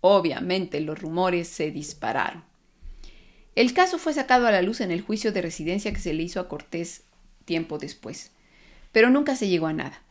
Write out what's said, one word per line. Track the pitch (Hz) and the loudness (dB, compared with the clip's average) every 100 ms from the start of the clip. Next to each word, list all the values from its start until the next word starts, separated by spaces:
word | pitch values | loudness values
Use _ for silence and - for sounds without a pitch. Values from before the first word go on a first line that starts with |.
Obviamente, | 185 196 170 135 180 185 180 - | 8 6 4 -2 -2 -2 -2 -4
los | 156 156 | -6 -6
rumores | 156 165 185 175 170 | -6 0 0 0 -4
se | - 156 | -4 -6
dispararon. | 151 147 - 110 117 95 170 - _ _ _ - - - - - _ _ - | -4 -12 -8 -4 -2 -2 -6 -20 _ _ _ -18 -16 -18 -20 -20 _ _ 0
El | 240 | 2
caso | 254 370 349 | 4 2 2
fue | - | -2
sacado | 294 262 254 240 | -2 2 4 4
a | |
la | 202 | 4
luz | 185 - | 2 -2
en | 202 | -2
el | 170 | -4
juicio | 202 214 220 | -2 -2 -2
de | 202 | -2
residencia | 170 - 156 196 208 | -4 -4 -4 -2 -2
que | 202 | -4
se | 175 | -4
le | 156 | -4
hizo | 170 185 | -4 -6
a | 180 | -8
Cortés | 147 - 165 170 - _ _ _ _ - | -10 -8 -8 -8 -10 _ _ _ _ -4
tiempo | 165 165 151 | -4 -4 -8
después, | 143 - 110 - - _ _ _ - - - | -10 -12 -14 -14 -16 _ _ _ -20 -20 0
pero | 220 233 | 6 8
nunca | 269 294 262 | 6 4 0
se | 202 | 2
llegó | 170 160 | 2 0
a | |
nada. | 156 - - _ | -2 -6 -10 _